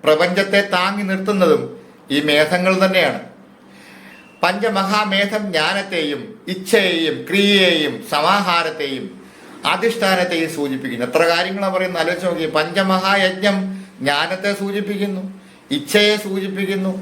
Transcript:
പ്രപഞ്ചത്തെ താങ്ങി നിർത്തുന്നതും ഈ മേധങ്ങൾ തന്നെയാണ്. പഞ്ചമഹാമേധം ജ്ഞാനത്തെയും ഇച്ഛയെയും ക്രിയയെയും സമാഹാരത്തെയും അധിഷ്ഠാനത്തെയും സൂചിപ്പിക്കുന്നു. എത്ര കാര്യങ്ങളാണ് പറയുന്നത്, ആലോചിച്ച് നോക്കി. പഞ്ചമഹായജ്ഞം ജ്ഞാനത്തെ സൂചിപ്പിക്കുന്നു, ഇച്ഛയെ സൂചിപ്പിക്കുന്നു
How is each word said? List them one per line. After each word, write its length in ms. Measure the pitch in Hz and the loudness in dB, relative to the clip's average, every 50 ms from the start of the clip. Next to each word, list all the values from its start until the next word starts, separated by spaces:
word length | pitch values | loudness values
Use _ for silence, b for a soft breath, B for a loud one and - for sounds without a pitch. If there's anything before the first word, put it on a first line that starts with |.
| 170 | 6
പ്രപഞ്ചത്തെ 560 | 160 156 156 175 180 185 190 196 190 202 202 202 196 190 | 4 4 4 4 0 2 0 0 2 2 0 2 2 0
താങ്ങി 280 | 180 180 190 202 202 202 190 | 0 0 0 -2 -2 -4 -2
നിർത്തുന്നതും 520 | 190 190 190 214 208 190 180 160 147 131 - - - B B B B B B - 135 | -4 -2 -2 -2 2 4 4 4 4 2 0 -6 -12 B B B B B B -2 -2
ഈ 40 | 143 147 151 | 0 2 2
മേധങ്ങൾ 440 | 147 147 151 151 180 180 180 190 190 185 190 | 4 4 4 2 2 0 2 2 2 4 2
തന്നെയാണ്. 360 | 185 190 185 165 139 113 101 - - - - - - - - B B B B B B B B B B B B B B B - - | 4 4 4 2 2 0 -4 -10 -14 -20 -20 -20 -20 -20 -20 B B B B B B B B B B B B B B B -2 0
പഞ്ചമഹാമേധം 1000 | 175 190 202 208 - 202 196 190 190 214 214 214 202 196 196 202 196 214 214 208 196 175 | 0 0 0 -2 0 0 0 0 2 2 0 0 0 0 0 0 0 -2 -4 -4 -2 0
ജ്ഞാനത്തെയും 680 | 156 151 170 196 202 190 - 190 170 156 147 147 127 - - - - - 175 185 | 0 0 2 0 -2 -4 -4 -4 -2 -2 -2 -4 -6 -8 -12 -16 -14 -10 -8 -8
ഇച്ഛയെയും 640 | 185 185 - 226 214 196 180 170 165 160 156 135 131 156 - | -8 -2 2 2 2 4 2 0 0 0 -2 -2 -4 -6 -2
ക്രിയയെയും 640 | 175 202 202 202 202 196 190 180 170 160 151 139 120 107 - - | 0 2 4 4 4 4 4 4 4 2 0 -2 -4 -8 -6 -2
സമാഹാരത്തെയും 920 | 156 147 151 175 196 202 190 180 175 170 165 160 156 156 147 139 135 123 - - - - B B B B B B B B - 143 | -2 0 2 4 2 2 2 2 0 0 0 -2 -4 -4 -6 -6 -6 -8 -8 -12 -14 -18 B B B B B B B B -2 -2
അധിഷ്ഠാനത്തെയും 760 | 170 190 208 233 220 - 202 190 190 180 180 180 175 165 165 160 160 | 0 2 0 0 0 2 2 2 2 2 2 0 0 -2 -2 -2 -2
സൂചിപ്പിക്കുന്നു. 480 | 147 147 139 135 131 131 131 120 113 123 147 | -4 -4 -4 -4 -6 -6 -6 -4 -4 -4 0
എത്ര 140 | 147 160 170 170 | 2 2 4 4
കാര്യങ്ങളാണ് 420 | 170 170 180 190 190 202 196 190 185 | 4 2 0 -2 -2 -2 -2 -2 0
പറയുന്നത്, 280 | 185 185 185 175 165 | 0 -2 -2 -2 -2
ആലോചിച്ച് 240 | 160 170 180 165 185 180 | -2 -2 -2 -2 -2 -2
നോക്കി. 180 | 170 160 160 156 160 151 | -2 -2 -4 0 0 0
പഞ്ചമഹായജ്ഞം 1000 | 156 165 175 196 190 190 190 185 185 190 202 202 190 185 185 190 202 202 196 196 190 190 190 190 B B B - 131 | 0 0 0 0 2 2 2 2 2 2 2 2 2 0 0 0 0 0 0 0 -2 -4 -8 -10 B B B -4 -2
ജ്ഞാനത്തെ 460 | 139 143 147 156 170 185 185 - 202 202 196 | 0 0 0 0 -2 -4 -4 -2 -4 -4 -2
സൂചിപ്പിക്കുന്നു, 640 | 196 196 196 208 190 185 208 190 202 202 190 185 185 - - B B B B B B B 135 | -4 -4 -4 -4 -4 -4 -4 -4 -4 -4 -4 -6 -8 -10 -14 B B B B B B B -6
ഇച്ഛയെ 400 | 151 - - - 208 208 208 214 208 202 | -6 -4 0 2 4 4 4 2 0 -2
സൂചിപ്പിക്കുന്നു 680 | 196 190 196 190 196 190 190 196 190 196 190 190 190 185 190 | -4 -4 -4 -4 -6 -4 -4 -4 -2 -2 -2 -2 -4 -4 -6